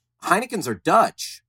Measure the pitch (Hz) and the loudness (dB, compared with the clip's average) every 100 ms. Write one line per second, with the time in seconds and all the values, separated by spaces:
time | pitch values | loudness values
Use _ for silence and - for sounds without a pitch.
0 | _ _ - 175 254 220 127 95 156 214 | _ _ -2 -2 0 -6 -6 -4 2 4
1 | 190 - - - | 2 -2 -16 -16